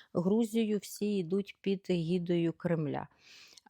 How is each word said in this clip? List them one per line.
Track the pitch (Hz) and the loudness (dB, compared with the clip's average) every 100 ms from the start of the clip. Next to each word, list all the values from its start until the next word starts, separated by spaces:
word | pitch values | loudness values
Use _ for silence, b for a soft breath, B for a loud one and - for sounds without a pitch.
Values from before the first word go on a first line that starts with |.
| B | B
Грузію, | 190 185 214 226 220 220 208 | -2 2 2 2 0 0 0
всі | - - 208 202 | -4 -6 -2 -2
йдуть | 160 190 196 - | 0 -2 -4 -6
під | - 196 - | -2 -2 0
егідою | 180 160 180 170 175 165 | 0 2 0 2 2 2
Кремля. | 165 175 165 151 135 - B B B B B - | 0 0 0 0 -4 -6 B B B B B -8